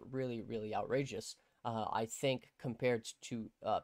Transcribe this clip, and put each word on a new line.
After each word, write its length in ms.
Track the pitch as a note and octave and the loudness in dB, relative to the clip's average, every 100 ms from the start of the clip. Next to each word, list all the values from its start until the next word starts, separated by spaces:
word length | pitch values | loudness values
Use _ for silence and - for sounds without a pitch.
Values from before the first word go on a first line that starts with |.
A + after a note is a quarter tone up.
| - | -4
really, 320 | C3 B2+ A#2 | -2 -2 -2
really 300 | G#2+ A2+ G#2+ | -2 -4 0
outrageous, 600 | G#2 G2+ C3 C#3 G#2 - - _ _ A#2+ | 0 2 2 2 -4 -8 -12 _ _ -2
uh, 200 | A2+ G#2 | 0 2
I 140 | G#2+ A2+ | 2 0
think, 460 | - C#3 B2+ - - | 2 2 2 -2 -6
compared 480 | C3+ A2+ B2+ A#2 - - | -4 2 2 2 -2 -12
to, 260 | - A#2+ G#2+ - - | -6 -6 -6 -4 0
uh, 160 | F#2+ | 0